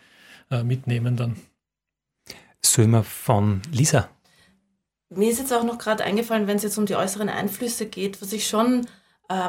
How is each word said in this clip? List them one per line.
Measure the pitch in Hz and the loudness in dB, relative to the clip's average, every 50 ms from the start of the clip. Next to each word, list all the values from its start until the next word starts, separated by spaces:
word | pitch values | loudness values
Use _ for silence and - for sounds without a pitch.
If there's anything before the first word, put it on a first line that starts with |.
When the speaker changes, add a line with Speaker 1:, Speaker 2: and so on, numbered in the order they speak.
| _ _ _ _ - - - - - - | _ _ _ _ -20 -20 -20 -20 -8 -4
Speaker 1:
äh, | 131 120 117 | -2 -2 0
mitnehmen | 120 131 127 - - 120 120 117 123 123 | 0 -2 -2 -2 -2 -2 0 0 0 0
dann. | 113 117 117 113 - - _ _ _ _ _ _ _ _ _ _ _ _ _ _ _ _ - - - - _ _ _ | 0 0 -2 -4 -6 -10 _ _ _ _ _ _ _ _ _ _ _ _ _ _ _ _ -20 -20 -20 -20 _ _ _
Speaker 2:
Sollen | - - - - 110 110 | 0 2 4 6 6 6
wir | 113 113 104 | 6 4 4
von | - - - - - 120 104 101 107 101 95 95 151 | 0 -4 -6 0 2 2 4 4 2 2 0 -2 -2
Lisa? | 170 113 147 156 - 131 104 - - _ _ _ _ _ _ _ _ _ _ _ _ _ _ _ _ _ _ _ | 0 2 2 4 4 2 2 0 -4 _ _ _ _ _ _ _ _ _ _ _ _ _ _ _ _ _ _ _
Speaker 3:
Mir | - 180 208 226 | -2 0 0 2
ist | 233 240 | 0 0
jetzt | 262 - 247 | -2 -2 0
auch | 233 226 | 0 0
noch | 233 233 233 | -2 -4 -4
gerade | - 214 220 202 - | -4 -2 -2 -2 -2
eingefallen, | - 190 214 233 233 226 220 208 202 | -2 0 -2 0 0 -2 -2 0 0
wenn | 208 208 | 0 0
es | 208 | -2
jetzt | 208 208 214 | -2 -2 -2
um | 214 | -2
die | 196 196 | 0 0
äußeren | - - 196 - 208 214 196 | 0 -2 -2 -2 -4 -4 -4
Einflüsse | - - - 202 - - 247 233 233 - 220 | -4 -4 -4 -4 -4 -4 -6 -6 -4 -6 -6
geht, | 214 - 185 190 202 196 - | -8 -6 -6 -6 -6 -6 -8
was | 202 196 | -10 -8
ich | 208 220 - - | -6 -4 -4 -2
schon, | - 214 226 240 254 247 240 233 - - _ _ _ _ _ - | 0 2 4 4 2 2 0 -4 -8 -16 _ _ _ _ _ -6
äh, | 180 190 180 | -4 -2 -2